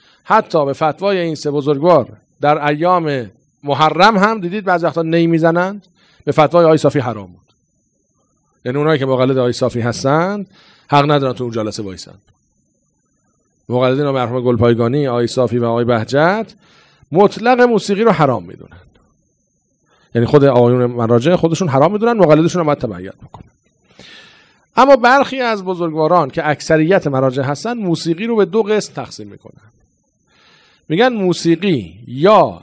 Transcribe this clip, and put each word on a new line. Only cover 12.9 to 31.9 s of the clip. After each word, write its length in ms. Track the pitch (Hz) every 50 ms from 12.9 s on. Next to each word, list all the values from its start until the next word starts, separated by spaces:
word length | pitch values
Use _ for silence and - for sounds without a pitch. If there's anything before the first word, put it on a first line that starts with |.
| _ _ _ _ _ _ _ _ _ _ _ _ _ _ _ -
مقلدین 400 | 113 127 131 127 131 139 147 143
مرحوم 320 | 135 131 123 113 123 127
گلپایگانی، 640 | 120 123 123 110 120 120 117 113 120 117 127 151 147 131
آقای 200 | 120 120 120 117
صافی 300 | - 131 127 113 117 123
و 80 | 120
آقای 200 | 117 117 117 120
بهجت 600 | 117 123 113 110 117 127 139 156 170 196 220 220 214 - _ _ _ _ _ _ _ _ _ _ -
مطلق 500 | 147 170 208 196 - - 214 240 254 240
موسیقی 420 | 247 247 233 202 - - 202 185 226
رو 80 | 233
حرام 320 | 185 160 156 143 123 104 87
می‌دونن. 340 | 87 - - - - - - _ _ _ _ _ _ _ _ _ _ _ _ _ _ _ _ _ _ _ _ _ _ _ _ _ _ -
یعنی 120 | 117 120 113
خود 160 | - 147 139
آقایون 420 | 139 127 123 120 120 123 123 123
مراجع 500 | 123 123 120 113 110 120 117 117 165 180
خودشون 320 | 160 - 170 165 147 190 160
حرام 240 | 131 131 143 170 208
می‌دونن، 200 | 208 220 233 240
مقلدشون 460 | 220 185 151 151 151 165 170 - 180
هم 60 | 165
باید 120 | 151 143 -
تبعیت 380 | - 113 98 87 92 98 -
بکنن. 340 | _ - - - - - _ _ _ _ _ _ _ _ _ _ - - - - - - - - _ _ _ _ _ _ _ -
اما 200 | - 247 277 277
برخی 460 | 247 226 240 254 285 262 - 262 269
از 240 | 247 233 220 202 185
بزرگواران 640 | 185 185 170 175 165 151 160 156 156 180 180 156 131
که 200 | - 165 151 151
اکثریت 580 | 143 - - - 160 156 156 160 190 190 - 151
مراجع 360 | 135 131 135 131 123 135 131
هستن 340 | 131 147 - - 220 247 240
موسیقی 500 | 208 180 165 151 - 160 165 156 214 233
رو 80 | 233
به 100 | 220 196
دو 180 | 170 170 226 214
قسم 300 | 196 214 208 - - -
تقسیم 340 | - 123 - - - 107 101
می‌کنن. 440 | 101 - - 110 - _ _ 110 _ _ _ _ _ _ _ _ _ _ _ _ _ _ _ _ _ _ _ _ _ _ _ -
می‌گن 240 | 151 180 233 254 240
موسیقی 880 | 214 190 180 165 - - 170 165 165 185 208 170 123 98 80